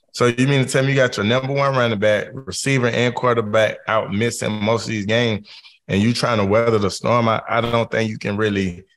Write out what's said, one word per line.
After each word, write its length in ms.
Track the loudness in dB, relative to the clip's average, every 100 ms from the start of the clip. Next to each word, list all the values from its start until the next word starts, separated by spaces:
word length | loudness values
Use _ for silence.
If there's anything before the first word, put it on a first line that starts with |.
| _
So 140 | -2 0
you 180 | 2 2
mean 180 | 2
to 60 | 2
tell 120 | 0
me 80 | 2
you 60 | 2
got 200 | 2 2
your 80 | 0
number 260 | 0 0
one 220 | -2 0
running 240 | 2 0 2
back, 300 | 2 2 -2
receiver, 540 | -10 -12 -6 0 0 2
and 280 | 0 0
quarterback 640 | 0 0 0 2 2 2 0 -2
out 280 | -2 -2
missing 380 | -2 -2 -2 -4
most 320 | -2 0 0
of 60 | -2
these 140 | -6 0
games, 400 | 0 0 -2 -8 -20 -20 _ -4
and 120 | 0
you 140 | 2
trying 240 | 0 0 0
to 80 | 2
weather 320 | 2 2 2
the 120 | 0
storm? 380 | -2 0 0 2
I, 140 | 0 -2
I 140 | -2
don't 300 | 0 0 0
think 180 | -2 -2
you 100 | -4
can 200 | -6 -2
really 460 | 0 0 -2 -6 -16